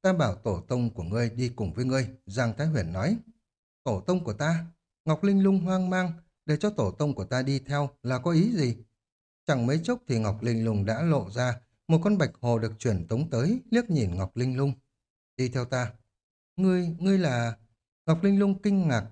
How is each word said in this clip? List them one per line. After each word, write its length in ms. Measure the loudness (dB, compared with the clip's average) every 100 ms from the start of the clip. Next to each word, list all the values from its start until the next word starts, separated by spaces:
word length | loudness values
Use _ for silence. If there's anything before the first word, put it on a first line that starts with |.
Ta 100 | 2
bảo 220 | 2 0
tổ 260 | 0 -2 -2
tông 340 | -2 0 0
của 80 | -2
ngươi 280 | -4 -2 -2
đi 180 | -2 -6 -4
cùng 160 | -6
với 120 | -2
ngươi," 240 | -2 0 -2 -8 -10
Giang 300 | -2 -2 0
Thái 100 | -2
Huyền 260 | 0 -2
nói. 260 | -2 -2 -2 -6 _ _ _ _ _
"Tổ 160 | -4 -4
tông 240 | -2 -2
của 80 | -2
ta?" 340 | -4 0 0 -4 _ _ _
Ngọc 200 | -2 0
Linh 180 | 2 4
Lung 180 | 4 4
hoang 300 | 2 0 0
mang, 220 | 0 -2 -6 _ _ -4
"Để 100 | 0
cho 140 | 0
tổ 200 | 0 -2
tông 240 | 0 -2
của 100 | -2
ta 180 | -2 -2
đi 160 | 0 -2
theo 320 | -2 -2 -2 _
là 160 | -4 -2
có 120 | 2
ý 220 | 4 4
gì?" 240 | 2 0 -2 -10 _ _ _ _ _ -2
Chẳng 200 | 0 2
mấy 140 | 0
chốc 180 | -2 -4 -2
thì 100 | 0
Ngọc 240 | 0 -2
Linh 220 | -2 0
Lung 200 | 0 0
đã 180 | 0 0
lộ 280 | 2 0 0
ra, 300 | -4 -2 -4 _ _ 0
một 120 | 2
con 140 | 4 2
bạch 120 | 0 -2
hồ 180 | 0 0
được 200 | 0 -2
truyền 280 | -2 -2 -2
tống 220 | -2 0
tới, 300 | 0 0 0 0
liếc 200 | 0 2
nhìn 260 | 0 0 -2
Ngọc 200 | -4 -2
Linh 200 | -2 0
Lung. 160 | -2 -2 _ _ _ _ _ -6
"Đi 120 | -4
theo 160 | -2
ta." 280 | -4 -4 -4 -8 _ _ _ _ _ 0
"Ngươi, 400 | 2 2 0 -2
ngươi 200 | 2 2
là?" 380 | 2 0 -2 -4 _ _ _ _ -2
Ngọc 160 | 2
Linh 160 | 4 4
Lung 240 | 2 2
kinh 260 | 2 2 2
ngạc, 220 | 2 -2